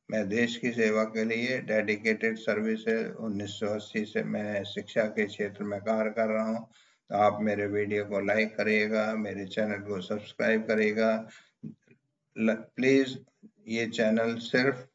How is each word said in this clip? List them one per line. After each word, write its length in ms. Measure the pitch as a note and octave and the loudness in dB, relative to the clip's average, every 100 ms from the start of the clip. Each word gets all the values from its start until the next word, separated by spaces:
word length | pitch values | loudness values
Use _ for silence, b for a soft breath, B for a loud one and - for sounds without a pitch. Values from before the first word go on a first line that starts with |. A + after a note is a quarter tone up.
| - | -6
मैं 180 | G#2+ G2 | -4 0
देश 280 | A2 A#2+ - | 2 0 0
की 160 | B2 | -4
सेवा 320 | A2+ A2 A2 | 2 2 4
के 200 | A2 A2 | 2 0
लिए 360 | A2 A2+ B2 C3 | 0 0 0 -2
dedicated 760 | - G#2+ G#2 G#2 A2 G#2+ A2+ A2 | 0 0 2 0 0 2 0 0
service 480 | - G#2+ A2 A2 A2+ | 0 0 0 0 0
है। 220 | A2+ - | 0 -2
उन्नीस 400 | - A2 G2+ G2+ | -6 -6 -4 -6
सौ 160 | - G#2 | -4 -4
अस्सी 380 | G#2 - A2 | -4 -4 -6
से 180 | G#2 A2 | -4 -4
मैं 420 | G#2+ G#2+ G#2 G2+ | -2 -4 -4 -4
शिक्षा 380 | F#2+ - - A#2 | -4 -8 -4 0
के 240 | G#2+ A2 G#2 | 0 0 -2
क्षेत्र 380 | - G2+ F#2+ | -2 -6 -4
में 160 | G#2 G2+ | -6 -4
कार्य 300 | G#2 A2 A2 | -2 0 0
कर 160 | A2+ A2 | 0 0
रहा 180 | A2 | 0
हूं। 200 | A2 A2+ - b b b - | 0 -4 -8 b b b -4
आप 280 | G2+ G#2 G#2+ | 4 4 4
मेरे 260 | G#2+ G2+ G2+ | 2 0 0
वीडियो 380 | G#2 G#2 G#2 | 0 0 0
को 160 | G2+ G2+ | 0 0
लाइक 360 | G2 G#2+ A2 - | 2 2 2 0
करिएगा, 580 | G#2+ G#2+ G#2+ A2 G#2+ | 2 2 2 2 0
मेरे 320 | A2 G#2 G2 F#2+ | -2 -4 -6 -6
चैनल 340 | A2 G#2+ G2+ | -2 -2 -2
को 200 | G2+ G2 | -4 -6
सब्सक्राइब 640 | F#2 G#2+ - - A2 A2 | -4 -6 -6 -2 2 2
करिएगा। 680 | A2 A2 G#2+ G#2+ A2 A2 - B B _ - - _ _ _ _ _ G#2+ | 2 2 2 4 4 2 -2 B B _ -16 -16 _ _ _ _ _ -2
ल-, 160 | A2 A2 - - | 0 0 -4 -2
please, 420 | C3 C3+ C3 C3+ - _ - _ A2 | 4 6 4 -2 -12 _ -20 _ -6
ये 180 | A2+ A2+ | -4 -2
चैनल 500 | A#2 A2 A2 A2+ A#2 | 0 2 4 2 -2
सिर्फ 520 | - B2+ C3+ C3+ - | 0 2 2 0 -8